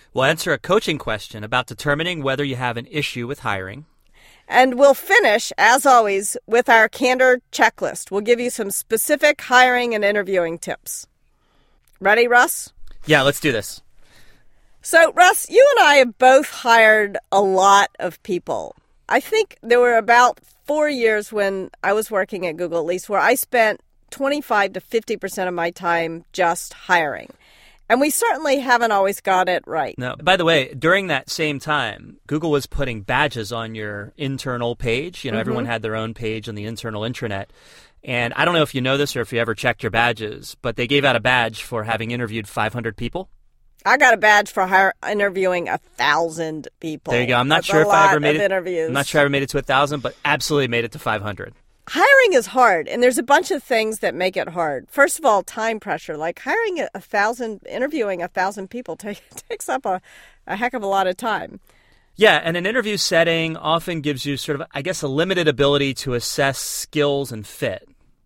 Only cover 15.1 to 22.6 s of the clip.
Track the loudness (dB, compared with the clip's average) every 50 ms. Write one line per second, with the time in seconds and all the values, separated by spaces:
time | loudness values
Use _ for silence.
15.1 | 6 6 6 6 6 2 -2 2 6 6 6 8 8 6 6 6 6 6 4 4
16.1 | 2 4 6 8 8 6 4 2 -8 -4 2 4 6 6 8 6 6 4 2 -2
17.1 | -4 -8 -6 0 0 2 2 2 4 4 6 6 6 6 4 2 _ -6 -8 -8
18.1 | -8 -10 _ -6 -6 -6 -6 -6 -8 -8 -8 -12 -14 _ _ _ _ _ _ -2
19.1 | -2 -2 0 0 -2 -2 -2 -2 -4 _ 0 2 4 4 4 4 4 2 4 4
20.1 | 6 6 6 4 2 _ _ _ _ _ _ -4 -2 0 0 0 0 0 0 0
21.1 | 0 0 -4 -4 -4 -2 -2 -2 -2 -4 -8 -10 _ -6 -2 0 0 0 -2 -2
22.1 | -2 -2 -2 -2 -4 -6 -6 -6 -6 -6